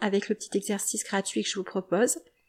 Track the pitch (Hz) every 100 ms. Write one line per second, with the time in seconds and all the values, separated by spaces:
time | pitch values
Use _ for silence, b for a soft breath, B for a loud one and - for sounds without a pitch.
0 | 214 196 - 214 - 202 196 202 - 214
1 | - 196 190 - 202 196 185 190 185 175
2 | 247 - - _